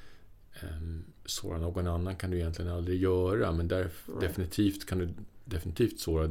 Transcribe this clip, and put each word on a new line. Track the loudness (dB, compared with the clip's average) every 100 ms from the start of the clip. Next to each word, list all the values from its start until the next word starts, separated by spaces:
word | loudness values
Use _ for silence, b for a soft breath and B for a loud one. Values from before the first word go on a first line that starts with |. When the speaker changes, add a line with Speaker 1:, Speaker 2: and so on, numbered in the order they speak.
| B B B -20 -18 -12
Speaker 1:
ehm, | -8 -6 -6 -6 -10 -12
såra | -8 -6 -4 -2
någon | -2 0 0
annan | 2 0 -2
kan | -2
du | 0
egentligen | 0 -2 -2
aldrig | -2 0 4
göra, | 4 6 4 4 2
men | 2 2
där | 2 0 -4 -8
Speaker 2:
Nej. | -2
Speaker 1:
definitivt | 0 0 0 4 4 2 -2
kan | 0
du | 0 -4 -10 -12
definitivt | -4 -4 -2 2 2 2
såra | 0 2
dig | 4